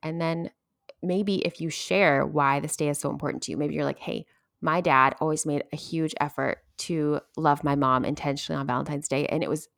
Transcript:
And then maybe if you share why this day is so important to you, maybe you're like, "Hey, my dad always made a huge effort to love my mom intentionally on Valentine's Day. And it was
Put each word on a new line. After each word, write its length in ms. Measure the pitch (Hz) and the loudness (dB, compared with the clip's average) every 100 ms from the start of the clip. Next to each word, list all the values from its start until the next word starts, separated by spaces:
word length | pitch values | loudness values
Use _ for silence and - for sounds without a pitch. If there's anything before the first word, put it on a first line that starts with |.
And 180 | 160 165 | -6 -2
then 320 | 165 165 170 _ _ _ _ - | -2 -2 -6 _ _ _ _ -8
maybe 340 | 180 180 202 196 175 | -2 0 2 0 0
if 160 | - | -4
you 80 | 160 | -6
share 560 | - - 190 185 139 135 | -6 0 4 6 4 2
why 340 | 151 139 139 | 2 2 2
this 160 | 151 - | -2 -2
day 140 | 151 | -2
is 100 | 143 | 0
so 100 | 143 | -2
important 320 | 143 147 - | -4 -4 -6
to 80 | - | -6
you, 60 | - | -4
maybe 180 | 147 156 | -2 -2
you're 100 | 143 | -2
like, 140 | - | -4
"Hey, 260 | - - - _ _ _ | -6 -8 -8 _ _ _
my 220 | 160 165 | -2 0
dad 340 | 180 143 135 147 | 4 6 6 4
always 240 | 156 156 156 | 0 0 0
made 180 | 143 - | -2 -4
a 60 | 151 | -8
huge 360 | - 165 160 - | -6 -2 -2 0
effort 400 | 147 - 135 - _ - | -4 -2 -4 -4 _ -14
to 420 | - 165 147 151 - - | -6 -2 0 -2 -4 -2
love 260 | 160 143 | 2 2
my 120 | - 147 | 2 2
mom 280 | 135 127 | 4 2
intentionally 560 | - 147 147 139 - 151 | 2 -2 -4 -4 -4 -4
on 80 | 135 | -2
Valentine's 400 | 123 139 147 151 | -2 -2 -6 -2
Day. 180 | 139 147 | -2 0
And 140 | 147 | -2
it 80 | - | -2
was 200 | 156 - | -4 -6